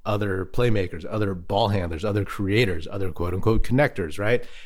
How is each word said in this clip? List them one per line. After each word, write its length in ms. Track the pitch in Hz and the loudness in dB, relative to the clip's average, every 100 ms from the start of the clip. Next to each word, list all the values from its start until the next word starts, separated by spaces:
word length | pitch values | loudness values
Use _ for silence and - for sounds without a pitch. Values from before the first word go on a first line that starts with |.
other 400 | - 104 104 95 90 | -4 -2 -2 -2 -2
playmakers, 600 | - - 107 90 82 87 | 2 4 2 0 -6 -6
other 260 | 107 101 | -2 -2
ball 340 | 90 87 101 110 | -2 -2 0 2
handlers, 360 | 101 85 76 | 0 -2 -4
other 200 | 104 101 | -2 -2
creators, 640 | 98 - 98 107 113 87 - | -2 -2 0 2 2 0 -4
other 200 | 101 95 | -4 -4
quote 240 | - 87 | -2 -2
unquote 300 | 92 107 113 | 2 4 4
connectors, 540 | - 127 147 - 80 101 | 4 4 2 0 -4 -2
right? 260 | 104 120 - - | 2 2 0 -10